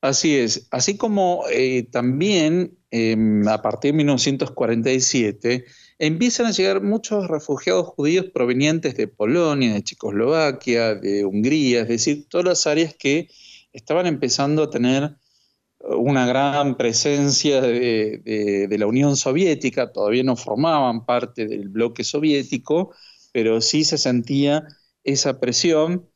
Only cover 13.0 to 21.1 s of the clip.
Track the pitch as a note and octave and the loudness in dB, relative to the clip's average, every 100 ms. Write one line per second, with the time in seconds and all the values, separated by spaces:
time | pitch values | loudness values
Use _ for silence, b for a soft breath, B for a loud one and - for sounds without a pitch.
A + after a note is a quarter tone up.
13 | C3+ D3 E3+ B B B B - - D#3+ | -2 -2 -4 B B B B -20 -2 0
14 | F3+ D3+ C3 B2 C#3+ D#3 D3+ - B2 C3 | 0 0 -2 0 0 2 0 0 0 2
15 | D3 - _ _ _ _ _ _ - - | -2 -8 _ _ _ _ _ _ -4 0
16 | B2 C3+ B2 C3 C#3 D3 C#3+ B2 A#2+ A2 | 2 2 2 2 2 0 0 0 0 0
17 | D3 C#3+ C#3+ C3 D3 C3+ B2+ A#2+ B2 A2+ | 0 2 2 2 2 2 2 0 0 0
18 | G#2+ A2 - G#2+ G#2 G2+ G2+ G#2 G#2 B2 | -2 -4 -6 -2 0 0 0 0 0 2
19 | C#3+ C#3 C#3 C#3 F#3+ D3+ C3 - B2 - | 2 2 0 2 2 0 -2 -2 -4 -2
20 | G#2 A#2+ C3 A#2 - G#2+ D#3+ D#3 B2+ A#2 | 0 2 0 -2 -4 -2 0 2 0 -2
21 | A2+ | -2